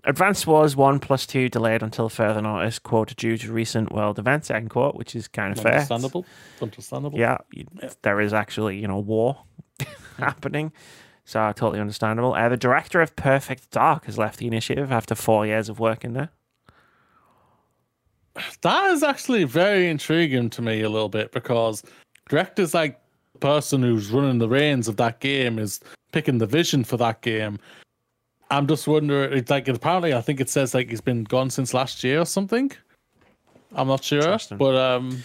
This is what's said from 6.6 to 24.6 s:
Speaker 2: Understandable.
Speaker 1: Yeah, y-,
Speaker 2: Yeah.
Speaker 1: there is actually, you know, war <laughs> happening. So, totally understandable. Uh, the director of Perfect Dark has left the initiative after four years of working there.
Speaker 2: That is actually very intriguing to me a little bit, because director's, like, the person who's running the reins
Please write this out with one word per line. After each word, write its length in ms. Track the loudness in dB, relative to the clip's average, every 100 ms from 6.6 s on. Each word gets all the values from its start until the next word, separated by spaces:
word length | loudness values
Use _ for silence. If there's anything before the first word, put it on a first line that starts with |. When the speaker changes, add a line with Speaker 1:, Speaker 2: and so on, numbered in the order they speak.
Speaker 2:
Understandable. 580 | -10 -10 -12 -8 -6 0
Speaker 1:
Yeah, 200 | 0 0 -6 -16
y-, 80 | -18 -16
Speaker 2:
Yeah. 60 | -16 -4
Speaker 1:
there 180 | 0 2
is 140 | 2
actually, 420 | 0 -2 -2 -4 -2
you 80 | -4
know, 120 | -4
war 400 | -2 0 0 -2 -12 -20 -20 _
<laughs> 380 | -12 -12 -18 -6
happening. 540 | -6 -4 -6 -4 -6 -8 -20 -20 -20 _
So, 160 | -6 -2 -2 0
totally 240 | -2 -2
understandable. 540 | -4 -2 -2 0 0
Uh, 160 | 2 2
the 80 | 2
director 420 | 2 2 2 0
of 160 | 0 0
Perfect 540 | 2 2 0 -10 _
Dark 340 | 2 2 2
has 140 | -2 -4
left 200 | -4 -4
the 80 | -4
initiative 460 | -4 -2 -4 0
after 220 | -2 -2
four 320 | -2 2 2 2
years 240 | -2 -4
of 100 | -2
working 320 | -2 -2 -6
there. 160 | -6 -8 -12 _ _ _ _ _ _ _ _ _ _ _ _ _ _ _ _ _ _ _ -14 -14 -2
Speaker 2:
That 280 | 2 2 2
is 100 | 2
actually 420 | 2 0 0 2
very 440 | 2 4 4 4 2
intriguing 640 | 0 0 2 2 2 -2
to 120 | -2
me 200 | -2 0
a 60 | 0
little 200 | 0 -2
bit, 240 | -2 -4
because 500 | -6 -2 0 2 -2 -10 -20 _ _ -2
director's, 440 | 0 0 0 0
like, 260 | 2 0 -4 _ _ _
the 60 | _
person 420 | 2 2 2 0
who's 280 | 2 2 0
running 280 | 0 2 2
the 100 | 2
reins 380 | 2